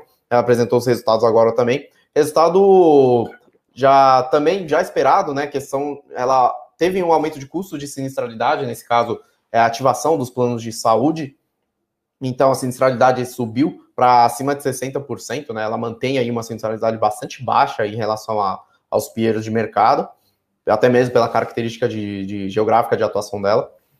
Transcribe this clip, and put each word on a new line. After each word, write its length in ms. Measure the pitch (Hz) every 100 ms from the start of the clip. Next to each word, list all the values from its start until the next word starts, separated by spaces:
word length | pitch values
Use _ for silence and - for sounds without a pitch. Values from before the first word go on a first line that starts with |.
| - _ -
Ela 140 | 120
apresentou 380 | 117 117 117 123
os 80 | 123
resultados 360 | 117 - 110
agora 300 | 117 110 113
também. 340 | 113 117 139 - _ _ 143
Resultado 1120 | 151 156 165 180 196 190 170 143 131 120 110 - _ _ _
já, 520 | - 135 139 135 131
também 440 | 123 151 151 196 165
já 140 | 151
esperado, 500 | 190 170 135 175 156
né, 140 | 139 147
que 140 | 139
são, 420 | 127 139 147 139 - 110
ela 400 | 127 131 123 - - -
teve 260 | 170 190
um 100 | 175
aumento 240 | 160 156 147
de 80 | 139
custo 320 | 165 196 151
de 100 | 143
sinistralidade, 760 | - 135 135 123 113 120 147 127
nesse 220 | 117 -
caso, 320 | 120 117 110 _ _ _
é 80 | 113
a 60 | 117
ativação 520 | 113 135 123 151 160
dos 120 | 123
planos 340 | - 123 117
de 80 | 113
saúde. 640 | 110 120 113 139 160 135 _ _ _ _ _ _ _ _ -
Então, 300 | 131 123 135
a 40 | 131
sinistralidade 680 | 127 127 131 117 127 123 123
subiu 560 | - 113 110 151 - _ -
pra 300 | 123 123 117
acima 300 | - 135 139
de 80 |
sessenta 360 | 139 135 135 139
por 200 | 135 117
cento, 340 | - 127 147
né? 80 | 110
Ela 160 | 110 117
mantém 400 | 117 113 131 135
aí 140 | 120
uma 100 | 120
sinistralidade 560 | 117 113 110 110 113 113
bastante 460 | 107 107 - -
baixa 420 | 117 113 135 - 107
em 100 | 110
relação 440 | 107 110 - 107
a, 220 | 98 92 - _ -
aos 200 | 107 107
peers 340 | - 113 110
de 80 | 110
mercado, 560 | 113 107 104 110 143 190 _ _ _ _ _ -
até 240 | 110 123
mesmo 240 | 123 127
pela 160 | 120 117
característica 580 | 117 113 - 117 113 117
de, 380 | 110 104 101 95
de 240 | 101 98
geográfica 480 | 101 104 110 120 113
de 60 |
atuação 380 | 107 98 - 104
dela. 300 | 98 113 - _ _ _